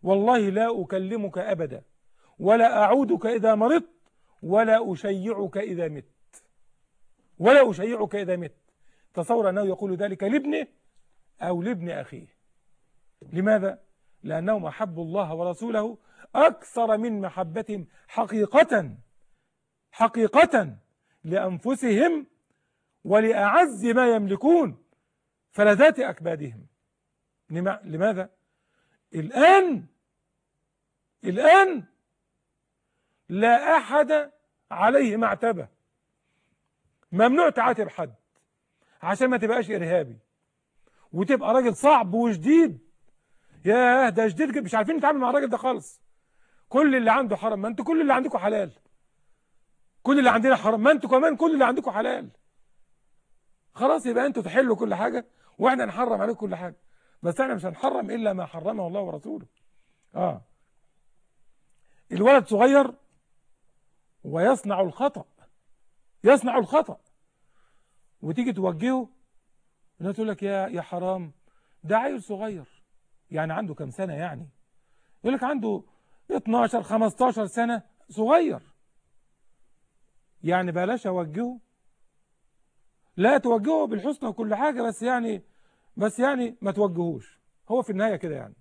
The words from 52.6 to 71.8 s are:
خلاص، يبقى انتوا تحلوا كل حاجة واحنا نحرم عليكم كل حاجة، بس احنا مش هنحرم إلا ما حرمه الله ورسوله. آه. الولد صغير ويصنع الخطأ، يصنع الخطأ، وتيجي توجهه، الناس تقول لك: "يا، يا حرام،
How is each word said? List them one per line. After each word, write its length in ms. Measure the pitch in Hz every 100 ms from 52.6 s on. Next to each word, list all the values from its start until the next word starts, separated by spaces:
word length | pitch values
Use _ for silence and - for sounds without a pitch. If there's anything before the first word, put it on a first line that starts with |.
| _ _ _ _ _ _ _ _ _ _ _
خلاص، 320 | - 254 320 247
يبقى 200 | 233 269
انتوا 180 | 233
تحلوا 320 | 180 180 262 214
كل 200 | 226 185
حاجة 300 | 214 - - _ _ _
واحنا 280 | 240 254 226
نحرم 360 | 180 247 214
عليكم 180 | 202 233
كل 160 | 208 175
حاجة، 200 | 180 - _ _ _ _
بس 160 | 175 170
احنا 140 | 247
مش 120 | 226 180
هنحرم 460 | 165 - - 196
إلا 220 | 233 214
ما 120 | 185 165
حرمه 420 | 165 160 220 175
الله 140 | 190
ورسوله. 440 | 190 160 - 311 - _ _ _ _ _ _ -
آه. 260 | 180 - _ _ _ _ _ _ _ _ _ _ _ _ _ _ _ _ _
الولد 360 | 175 214 277 196
صغير 460 | 208 247 277 262 - _ _ _ _ _ _ _ _ _ _ _ _
ويصنع 580 | - 156 190 262 202 190
الخطأ، 440 | 190 - 277 233 - _ _ _ _ _ _ _ _ _
يصنع 340 | 196 269 240 247
الخطأ، 400 | 202 294 - - _ _ _ _ _ _ _ _ _ _ _ _
وتيجي 320 | 151 160 247
توجهه، 560 | 196 185 165 226 262 240 _ _ _ _ _ _ _ _ _
الناس 140 | 175 202
تقول 120 | 220
لك: 160 | 196
"يا، 240 | 202 196 190
يا 140 | 180
حرام، 500 | 160 175 180 190 165 _ _ _ _ _